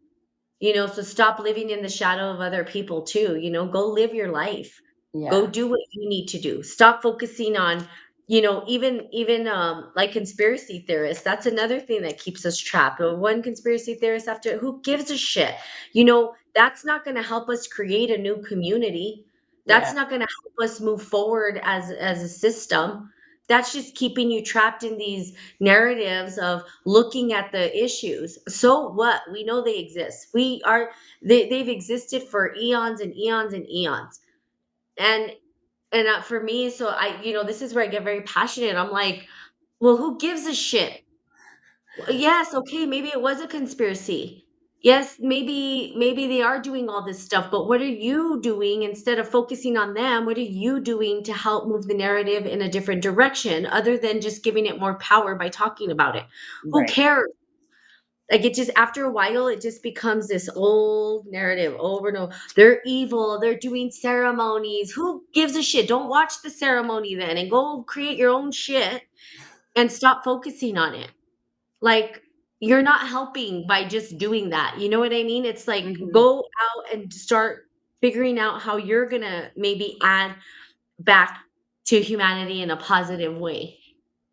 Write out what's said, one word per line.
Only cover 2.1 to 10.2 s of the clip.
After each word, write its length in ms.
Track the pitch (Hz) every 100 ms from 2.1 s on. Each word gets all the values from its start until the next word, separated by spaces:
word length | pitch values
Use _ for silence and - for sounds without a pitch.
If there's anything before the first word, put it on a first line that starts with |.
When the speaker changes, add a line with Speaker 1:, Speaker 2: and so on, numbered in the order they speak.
| 185 196
Speaker 1:
of 100 | 180
other 220 | 180 185 170
people 380 | 202 196 165
too, 340 | 160 208 208 160
you 140 | 170
know, 160 | 170 180
go 200 | 185 208
live 260 | 214 226 226
your 160 | 190
life. 480 | 151 180 196 - - _ _ _
Speaker 2:
Yeah. 180 | 156 151
Speaker 1:
Go 160 | 190 214
do 200 | 226 240
what 140 | 240 -
you 160 | 208 208
need 180 | 190 180
to 100 | 170
do. 220 | 151 -
Stop 380 | - - 226 233
focusing 540 | 233 226 233 - 214 208
on, 300 | 175 170 175 - - _ -
you 140 | 220
know, 220 | 208 196 208
even, 400 | 247 262 240 -
even, 340 | 226 220 233 226
um, 440 | 196 170 160 - 180
like, 180 | 202
conspiracy 680 | 220